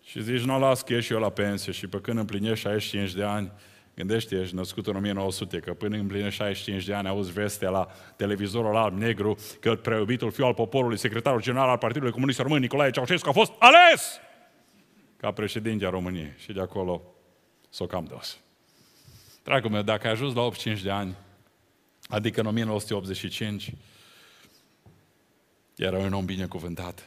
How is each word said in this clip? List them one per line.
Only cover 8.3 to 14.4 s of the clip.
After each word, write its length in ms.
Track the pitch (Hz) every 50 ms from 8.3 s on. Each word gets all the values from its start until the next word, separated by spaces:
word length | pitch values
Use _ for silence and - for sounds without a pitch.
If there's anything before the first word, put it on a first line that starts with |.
| 104 98 104 101 98 120 113 107 104
alb-negru 600 | 113 110 104 92 98 113 117 113 104 101 107 104 - - - - -
că 160 | - 110 113
preiubitul 560 | - - 123 113 110 104 101 127 123 - 110
fiu 140 | - - 135
al 80 | 127 120
poporului, 440 | - 113 - - 135 127 120 113
secretarul 440 | 101 - 113 104 113 110 143 131 113
general 280 | 101 131 123 131 135 127
al 80 | 127
Partidului 340 | 117 - 113 107 151 135 120
Comunist 280 | 113 117 131 139 127 -
Român, 200 | 127 135 151 143
Nicolae 320 | 127 117 - 139 147 135
Ceaușescu, 380 | 117 139 127 120 180 156 - 151
a 20 |
fost 200 | 139 196 220 - - -
ales 600 | 226 247 294 339 359 339 302 - - - - - - - - -